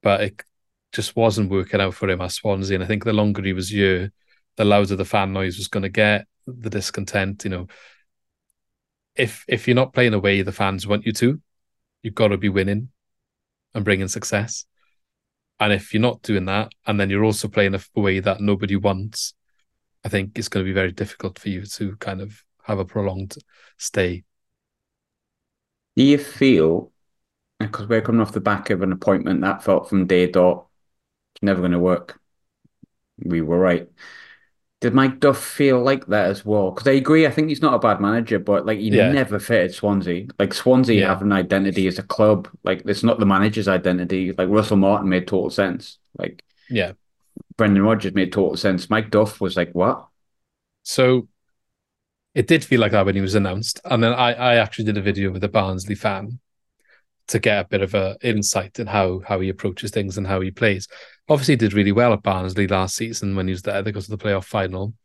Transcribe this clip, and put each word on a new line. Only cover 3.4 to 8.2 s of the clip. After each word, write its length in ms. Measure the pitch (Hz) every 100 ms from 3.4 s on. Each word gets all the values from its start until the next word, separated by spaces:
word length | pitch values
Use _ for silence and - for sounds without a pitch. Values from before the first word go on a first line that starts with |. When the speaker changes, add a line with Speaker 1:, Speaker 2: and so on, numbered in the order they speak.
Speaker 1:
he 120 | 98
was 160 | 92 92
here, 420 | 104 98 90 98 _ _ _ _ -
the 100 | 104
louder 300 | 101 98 98
the 100 | 90
fan 280 | 107 95
noise 240 | 98 95 87
was 100 | 95
gonna 220 | 107 98
get, 380 | 95 104 104 - _ -
the 240 | 127 110
discontent, 760 | 101 - - 95 101 95 101
you 60 | 101
know. 180 | 92 87 - - _ _ _